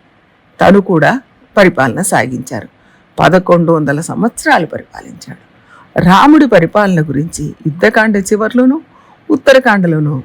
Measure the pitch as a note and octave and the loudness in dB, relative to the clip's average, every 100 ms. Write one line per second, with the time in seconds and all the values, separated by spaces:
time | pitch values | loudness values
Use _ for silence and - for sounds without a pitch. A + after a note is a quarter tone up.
0 | _ _ _ _ _ - F3 G3+ G3 E3+ | _ _ _ _ _ -2 2 2 2 0
1 | C#3+ B3+ - _ _ - F#3 E3+ C3 A2+ | 0 -2 -8 _ _ -2 0 0 -4 -4
2 | G3 D#3+ A#2+ B2+ - A#2+ - _ _ _ | -4 -4 -4 -8 -10 -12 -14 _ _ _
3 | _ - D#3 F3+ F#3 F3 E3 E3 C#3+ C#3+ | _ -2 0 2 2 2 2 0 -2 -4
4 | E3 D#3 A3 - D#4+ B3 D#3+ - - - | -6 -4 -4 -4 -2 0 -2 -8 -16 -20
5 | - - - - _ _ _ - - - | -20 -20 -20 -20 _ _ _ -20 -12 -2
6 | E3+ F#3+ C4 D4+ C4 G3+ D#3+ G#3 G3+ F3 | 2 4 6 6 4 2 2 0 0 0
7 | D#3 C3+ E3 - D3+ - D#3+ D#3+ G#3 A3+ | -2 -4 -6 -8 -12 -8 -8 -2 0 0
8 | A3 G3+ F#3+ G#3 A3 A#3+ B3+ D#4 - _ | 0 -2 -2 -2 -2 0 0 0 -6 _
9 | _ _ - D4 - C4 B3+ G3+ F3 D#3 | _ _ -4 -2 2 2 4 2 0 0
10 | D3 C3 | -2 -4